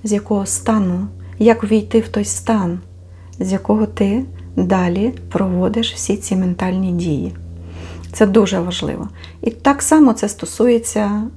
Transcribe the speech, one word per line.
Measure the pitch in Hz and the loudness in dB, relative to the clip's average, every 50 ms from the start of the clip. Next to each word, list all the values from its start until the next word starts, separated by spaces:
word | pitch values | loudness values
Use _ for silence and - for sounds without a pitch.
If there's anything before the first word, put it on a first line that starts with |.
| - | -2
з | 208 | 0
якого | 208 202 - - 214 202 196 | -2 -2 0 0 -2 -2 0
стану, | 202 - - - - 220 214 196 180 180 180 196 202 - - - - - - | -2 -4 -2 0 2 2 2 2 2 0 -2 -4 -6 -8 -12 -16 -16 -2 4
як | 208 233 226 226 - | 6 6 6 4 2
ввійти | 202 220 214 208 - - 226 | 2 2 2 2 4 2 2
в | 220 - | 2 2
той | - 208 202 | -2 -2 -2
стан, | - - - - - 226 208 185 170 175 180 - - - - - - - - - - - - | -2 -4 -4 0 0 0 2 2 0 -2 -6 -8 -14 -20 -20 -20 -20 -20 -20 -20 -20 -8 -6
з | 185 190 | -4 -2
якого | 190 190 190 - 208 214 214 | -2 -2 0 0 2 2 2
ти | 208 - - 196 196 202 247 262 - - - - - - | -2 0 0 0 2 2 0 -2 -4 -10 -16 -16 -6 -2
далі | - 185 175 190 185 180 175 175 190 208 247 254 - - - | -2 2 2 2 2 4 2 2 0 0 -2 -2 -6 -14 -6
проводиш | - 214 196 190 180 180 185 185 214 233 226 - - | -2 0 0 2 2 2 0 2 0 0 -2 -2 -4
всі | - - - 214 | -6 -2 -2 -2
ці | 208 - - 190 | -2 0 -2 0
ментальні | 185 185 180 175 - 185 185 185 185 190 185 | 0 2 0 0 -2 -2 -2 0 0 0 0
дії. | 175 170 175 165 147 127 87 90 87 - - - - - - - - - - - - - - - - | 0 0 0 0 0 -2 -2 -6 -8 -10 -14 -14 -14 -16 -16 -16 -14 -14 -14 -14 -14 -14 -14 -12 0
Це | - 220 | 2 2
дуже | 196 196 220 202 185 196 185 | 6 6 4 4 4 0 -2
важливо. | 170 180 175 - - 147 - - - 208 - - - - - - | -2 -4 -4 -4 -4 -6 -6 -6 -8 -10 -12 -14 -18 -18 -14 -6
І | - 226 | -6 -6
так | 226 - - 277 277 277 | -6 0 2 2 2 2
само | - - 311 311 302 254 | 2 4 6 8 8 6
це | 220 - - 208 | 6 2 -2 -4
стосується | - - - - - - 220 247 240 233 233 - - 214 208 202 208 208 220 254 - | -4 -6 -10 -10 -2 2 4 4 4 2 0 -2 -2 -2 -2 0 -2 -2 -4 -6 -10